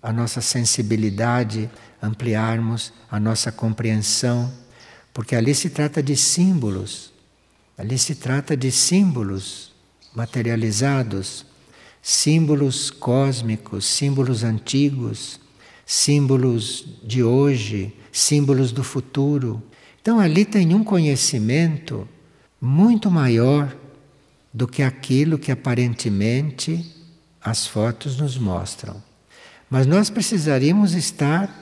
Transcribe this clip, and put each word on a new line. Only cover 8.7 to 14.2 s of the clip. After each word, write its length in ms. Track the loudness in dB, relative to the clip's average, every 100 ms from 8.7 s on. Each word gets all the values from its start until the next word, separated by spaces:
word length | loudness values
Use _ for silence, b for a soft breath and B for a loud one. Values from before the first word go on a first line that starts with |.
símbolos 1000 | 0 2 4 4 2 -4 -6 -8 -14 -18 _ _ _ _ -10
materializados, 1300 | -6 -4 -2 0 0 0 0 0 -2 -6 -8 -12 -18 _ b b b b
símbolos 880 | -4 0 2 2 4 2 2 -2 -6
cósmicos, 960 | -6 0 2 2 0 -2 -4 -6 -6 -4
símbolos 580 | -2 0 0